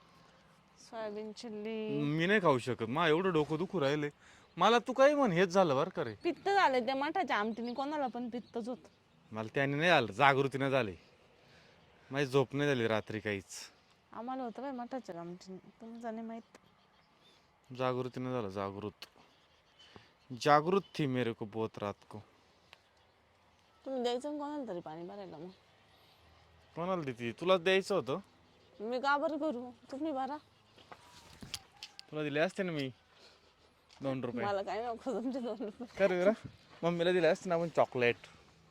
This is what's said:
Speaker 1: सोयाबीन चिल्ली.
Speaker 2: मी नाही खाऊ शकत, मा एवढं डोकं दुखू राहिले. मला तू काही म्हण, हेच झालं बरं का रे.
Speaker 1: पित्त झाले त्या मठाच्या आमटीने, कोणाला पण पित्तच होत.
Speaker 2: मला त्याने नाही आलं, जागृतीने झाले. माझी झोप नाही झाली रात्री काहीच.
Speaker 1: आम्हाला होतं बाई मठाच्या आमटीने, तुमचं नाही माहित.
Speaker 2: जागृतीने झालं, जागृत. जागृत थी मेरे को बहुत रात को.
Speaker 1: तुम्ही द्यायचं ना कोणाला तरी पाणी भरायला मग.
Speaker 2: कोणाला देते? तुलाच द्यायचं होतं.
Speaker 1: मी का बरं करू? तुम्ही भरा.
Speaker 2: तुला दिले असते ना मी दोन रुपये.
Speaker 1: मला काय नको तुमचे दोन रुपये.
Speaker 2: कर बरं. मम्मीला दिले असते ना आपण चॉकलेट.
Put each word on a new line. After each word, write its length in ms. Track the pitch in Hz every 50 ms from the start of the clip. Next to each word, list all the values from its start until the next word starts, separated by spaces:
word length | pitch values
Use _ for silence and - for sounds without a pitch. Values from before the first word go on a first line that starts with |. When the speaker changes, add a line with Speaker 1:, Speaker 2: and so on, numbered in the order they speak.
| _ - - - - - - - _ _ _ _ _ _ _ -
Speaker 1:
सोयाबीन 540 | - - - 226 220 214 208 208 220 214
चिल्ली. 680 | 208 - - 240 214 208 208 220 220 220 220 214 - 147
Speaker 2:
मी 240 | 147 143 151 160 165
नाही 140 | 180 208 220
खाऊ 180 | 185 160 139 123
शकत, 240 | 113 127 117 -
मा 260 | 113 107 123 156 175 160
एवढं 240 | 151 165 190 190
डोकं 240 | 175 156 151 147 156
दुखू 240 | 147 180 185 - 175
राहिले. 300 | 143 135 147 151 147 147 - _ - - - - - _ -
मला 220 | 165 175 208 233 240
तू 140 | - -
काही 220 | 247 - 269 285 302
म्हण, 180 | 285 277 226
हेच 160 | 170 165 190 185
झालं 260 | 170 196 190 165 135
बरं 160 | 131 156 185
का 140 | - 185 151
रे. 100 | 117 107 - -
Speaker 1:
पित्त 240 | 349 311 - - 381
झाले 320 | 392 392 359 294 262 254
त्या 140 | 233 240 269
मठाच्या 420 | 269 285 302 320 392 349 254 269
आमटीने, 380 | 214 208 220 220 240 233 240 240
कोणाला 320 | 247 269 285 311 302 277
पण 220 | 247 - 240 247 240
पित्तच 400 | 220 247 - - - 240 214 233
होत. 80 | 254 - - - _ _ _ _ _ _ _ -
Speaker 2:
मला 160 | 107 107 110 110 -
त्याने 220 | 143 139 139 143
नाही 140 | 143 160 180
आलं, 220 | 170 147 123 104
जागृतीने 580 | 98 104 139 139 139 131 139 135 135 131 135 139
झाले. 240 | 131 135 120 101 90 - - _ _ _ _ _ _ _ _ - - - - - - _ _ _ _ - - -
माझी 160 | 131 139 147
झोप 280 | 131 123 139 131 - -
नाही 140 | 139 143 147
झाली 180 | 139 123 113 113
रात्री 320 | 110 107 98 - 104 107
काहीच. 240 | - 107 101 98 92 - - - - - - _ _ _ _ _ _ -
Speaker 1:
आम्हाला 300 | - - 226 247 262 262
होतं 200 | 262 233 208 -
बाई 80 | 254 285
मठाच्या 500 | 269 247 240 240 269 254 233 - 175 170
आमटीने, 380 | 170 170 175 185 - 185 190 180 - 214 - -
तुमचं 340 | 226 226 226 233 233 233 220
नाही 120 | 226 226
माहित. 320 | 226 226 233 - _ - - _ _ _ _ _ _ _ _ _ _ _ _ _ _ _ _ _ _ _ _ _ - 127 123
Speaker 2:
जागृतीने 520 | 131 127 127 123 127 127 - 127 127 127
झालं, 180 | 127 123 110 98
जागृत. 560 | 95 104 98 98 98 101 98 104 - - - - _ _ - _ _ _ _ _ _ _ _ _ _ _ - - - - - _ _ _ _ - 131 117
जागृत 380 | - 151 143 151 151 170 190 196 170 - -
थी 120 | - 156
मेरे 260 | 135 127 127 123 113
को 120 | 113 - 117
बहुत 340 | 104 98 110 113 107 - -
रात 260 | 107 101 98 _ - -
को. 80 | - 107 101 _ _ _ _ _ _ _ _ - - _ _ _ _ _ _ _ _ _ _ _ _ _ _ _ _ _ _ _ _ _ -
Speaker 1:
तुम्ही 180 | 269 269 262
द्यायचं 300 | 240 240 240 247 254 294
ना 60 | 294 294
कोणाला 260 | 285 285 302 294 269 233
तरी 120 | 185 175
पाणी 260 | 170 165 156 170 175
भरायला 300 | 180 202 202 196 175 170
मग. 120 | 147 160 185 185 - _ _ _ _ _ _ _ _ _ _ _ _ _ - _ _ _ _ _ - _ _ -
Speaker 2:
कोणाला 260 | 156 170 185 190 175
देते? 300 | 156 135 123 110 120 117
तुलाच 280 | 110 - 170 180 185 185
द्यायचं 340 | 165 190 190 190 190 - 202
होतं. 240 | 180 131 120 139 185 196 - _ _ _ _ _ _ _ _ - -
Speaker 1:
मी 200 | 208 226 247 254
का 160 | 247 277 285
बरं 200 | 285 294 330 294 302
करू? 320 | 330 311 240 240 247 247 240 - - -
तुम्ही 220 | - 269 302 330
भरा. 240 | 285 262 262 254 285 302 - _ _ _ _ _ _ - - - - - - - - - - - - - - - - - - - _ - - - - - - -
Speaker 2:
तुला 120 | - 151
दिले 180 | 151 147 143 147
असते 220 | 160 185 - -
ना 100 | 196 180
मी 180 | 165 147 135 131 117 _ _ _ _ - - - - _ _ _ _ _ _ _ _ _ _ _ - -
दोन 220 | 135 135 131 131 120
रुपये. 200 | 123 - 240 233
Speaker 1:
मला 160 | 202 202 196
काय 240 | 202 202 180 208 233
नको 260 | 247 - - - 262
तुमचे 280 | 240 196 226 269 233 277
दोन 160 | 226 240 214 202
रुपये. 260 | 247 208 - - 240 - - -
Speaker 2:
कर 100 | 190 196
बरं. 240 | 185 180 180 196 226 - - - - - - - - -
मम्मीला 300 | - 170 175 170 170 180
दिले 140 | 180 185 165
असते 220 | 156 180 185 - 190
ना 60 | 175
आपण 140 | 165 170 165
चॉकलेट. 480 | - - 123 - - 127 120 120 113 - - - - - - - - - - -